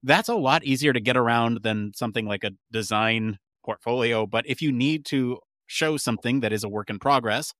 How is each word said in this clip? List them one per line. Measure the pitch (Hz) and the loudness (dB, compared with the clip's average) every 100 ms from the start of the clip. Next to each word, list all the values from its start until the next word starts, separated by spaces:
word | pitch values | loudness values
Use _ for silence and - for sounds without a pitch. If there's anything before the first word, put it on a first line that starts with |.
That's | 131 165 226 | 4 2 4
a | |
lot | 233 131 156 | 0 4 2
easier | 147 127 147 | 2 2 2
to | 123 | 2
get | 110 123 | 2 2
around | 117 120 117 120 | 4 4 2 0
than | 110 107 104 | -2 -2 -4
something | - 120 117 107 | -6 -4 -4 -4
like | 101 | -4
a | 107 95 _ | -6 -10 _
design | 113 101 107 113 113 110 101 _ _ | -6 -2 0 2 0 -2 -6 _ _
portfolio. | - 107 - 123 117 113 104 | -10 -8 -2 0 2 0 0
But | 113 117 | -2 -2
if | - | -2
you | 156 | -2
need | 123 135 156 139 | 0 0 -2 -2
to | 139 127 123 _ _ _ | -2 -2 -4 _ _ _
show | - 160 151 | -2 -2 0
something | - 113 120 135 | -2 -2 0 0
that | 113 | 0
is | 107 | -2
a | 104 | -4
work | 107 104 | -8 -8
in | 104 | -4
progress | 139 139 117 110 - - | 2 2 2 -2 -4 -14